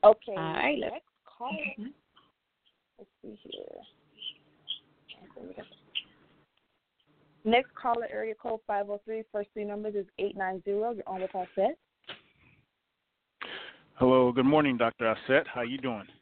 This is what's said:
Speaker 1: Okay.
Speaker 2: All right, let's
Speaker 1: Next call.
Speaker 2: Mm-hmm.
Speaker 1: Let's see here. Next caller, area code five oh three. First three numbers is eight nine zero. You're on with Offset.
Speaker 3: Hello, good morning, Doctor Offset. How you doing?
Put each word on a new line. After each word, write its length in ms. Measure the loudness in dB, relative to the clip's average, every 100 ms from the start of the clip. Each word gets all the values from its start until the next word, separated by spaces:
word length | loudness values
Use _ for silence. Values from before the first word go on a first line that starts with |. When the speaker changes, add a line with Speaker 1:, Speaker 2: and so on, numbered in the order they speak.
Speaker 1:
Okay. 320 | 10 8 2 -4
Speaker 2:
All 160 | -4
right, 240 | 0 0 0
let's 140 | -4
Speaker 1:
Next 120 | -8 _ _ _
call. 260 | _ -10 -8 -8 -10
Speaker 2:
Mm-hmm. 100 | -14 -14 _ _ _ _ _ _ _ _ _ _
Speaker 1:
Let's 120 | -20 _
see 180 | -20 -18
here. 380 | -16 -14 -14 -16 -20 _ _ _ -16 -16 _ _ -14 -14 _ _ _ -20 -20 -18 -16 -16 -18 _ _ -10 -10 _ _ _ _ _ _ _ _ _ _ _ _ _
Next 300 | 2 2 2 -6
caller, 320 | -2 -2 -2
area 220 | -6 -6 -6
code 240 | -6 -8 -4
five 220 | -4 -2
oh 120 | -8 -8
three. 180 | -10 -6
First 180 | -8 -6
three 120 | -8 -6
numbers 300 | -6 -4 -6
is 100 | -6 -4
eight 180 | -6 -2
nine 240 | -6 -4
zero. 280 | -4 -2 -2
You're 160 | -4 -8
on 140 | -6
with 120 | -6
Offset. 440 | -6 -6 0 0 0 _ _ -18 -18 _ _ _ _ _ _ _ _ _ _ _ _ -12 -12 -14 -20 _ 2
Speaker 3:
Hello, 360 | 6 6 6
good 140 | 4 4
morning, 320 | 6 4 2
Doctor 300 | 0 2 0
Offset. 400 | 0 2 2 2
How 140 | -6
you 160 | -6 -4
doing? 280 | -6 -6 -10 -20